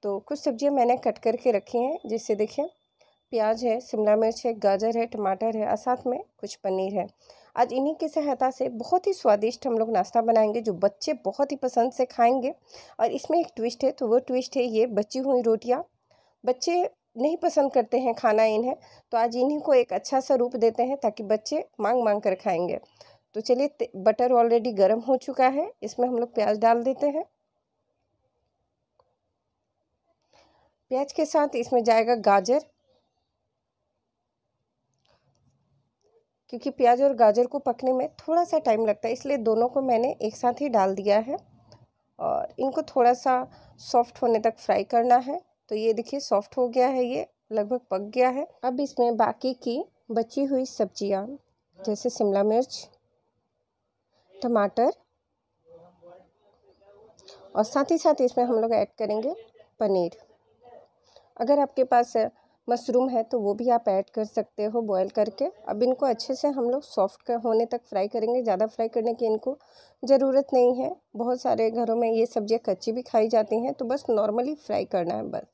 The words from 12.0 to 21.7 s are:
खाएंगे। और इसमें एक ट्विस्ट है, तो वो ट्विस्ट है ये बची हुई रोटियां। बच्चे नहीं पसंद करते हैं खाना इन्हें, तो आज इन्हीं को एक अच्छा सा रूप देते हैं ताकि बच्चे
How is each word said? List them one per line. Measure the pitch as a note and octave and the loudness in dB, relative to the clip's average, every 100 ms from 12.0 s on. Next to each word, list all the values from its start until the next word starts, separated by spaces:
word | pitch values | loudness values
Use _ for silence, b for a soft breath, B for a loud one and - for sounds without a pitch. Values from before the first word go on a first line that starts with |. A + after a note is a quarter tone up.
| B3+ | -4
खाएंगे। | - A#3 C4 B3+ E4+ B B B B | 2 2 2 -2 -8 B B B B
और | A3+ | -2
इसमें | C#4+ - E4+ | -2 -2 0
एक | E4 - | 0 -4
ट्विस्ट | A3+ A#3 | -6 -2
है, | C4+ | -2
तो | C4+ A#3+ | -2 0
वो | A#3+ | 0
ट्विस्ट | B3+ B3+ B3+ C4+ | 0 -4 -2 -4
है | B3 | -2
ये | A3 A#3+ | 0 0
बची | G3+ G#3+ C4 | 0 -4 -4
हुई | C4+ B3+ | 0 0
रोटियां। | A#3 A3 A#3+ B3+ F4 _ _ _ _ _ | 2 0 0 -2 -4 _ _ _ _ _
बच्चे | - B3 - F4 F4+ _ _ A3+ | -4 -2 0 0 0 _ _ -4
नहीं | C#4 E4 | -2 0
पसंद | F4 D4+ C#4 | 0 2 2
करते | C4+ A3+ B3 | 2 0 0
हैं | B3+ A#3 | 0 0
खाना | A#3 G#3+ A3 | 0 4 2
इन्हें, | G#3+ B3 C#4 b b b | 2 -2 -6 b b b
तो | A#3 | -2
आज | A#3 A#3 | 0 0
इन्हीं | C4 D4 | -2 -2
को | D#4+ C4 | 2 2
एक | A#3+ | 4
अच्छा | F#3 - C4 | -4 -2 -2
सा | C4 C4 | 2 0
रूप | A#3+ B3+ | 2 2
देते | A3+ A3 | 0 2
हैं | B3 C#4 | -2 0
ताकि | A#3+ G#3+ G3+ | -2 -4 -2
बच्चे | G#3+ - D4+ - | -2 -2 -6 -6